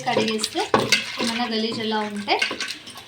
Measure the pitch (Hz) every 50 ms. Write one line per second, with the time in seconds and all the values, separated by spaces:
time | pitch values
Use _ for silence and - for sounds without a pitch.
0 | - 247 233 214 220 220 220 220 - - - 339 415 - - 208 - - - -
1 | - - - - 254 233 226 233 247 220 220 220 220 233 226 226 220 220 214 214
2 | 208 208 208 208 202 311 359 - - - - - - - - - - - - -
3 | -